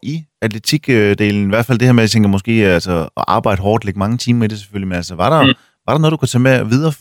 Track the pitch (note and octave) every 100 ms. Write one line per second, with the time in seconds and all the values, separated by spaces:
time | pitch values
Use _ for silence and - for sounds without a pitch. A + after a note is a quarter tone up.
0 | A2+ D#3+ D3+ - A2+ G#2+ - D3+ - A#2+
1 | G#2 G2+ G#2 G#2 G2+ G#2+ A#2 A#2+ B2+ A#2+
2 | A2 A2 G#2 G2 A#2 A2+ G2+ E2+ F#2 E2+
3 | D#2 - - G#2+ A2+ G2 G2 A2 G#2 F#2+
4 | G2 A#2+ B2 A#2+ A2 G#2+ G2+ G#2 F#2+ F2+
5 | E2+ E2+ G2+ D#3 C3+ - _ _ - C#3
6 | D#3 D#3 C3 B2 C3 B2+ G#2+ B2 D#3+ C#3+